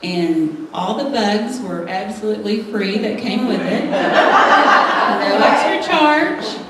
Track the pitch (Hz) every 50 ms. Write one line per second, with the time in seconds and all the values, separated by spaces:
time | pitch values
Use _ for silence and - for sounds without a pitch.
0 | - 180 180 175 170 165 160 160 160 151 - - - - - - 175 190 226 233
1 | 277 277 277 233 214 202 208 214 226 233 - - 226 190 175 170 170 175 185 190
2 | 202 208 214 - - 214 214 - - 202 208 226 - - - 214 196 190 196 214
3 | 208 214 214 - - - 196 - - 240 - 190 - 180 - - - - - -
4 | - - - - - - - - - - - - - - 403 - - - - -
5 | - - - - - 202 196 208 214 302 - - - - - 339 - - 339 320
6 | 302 302 302 302 330 349 - - - - - - - -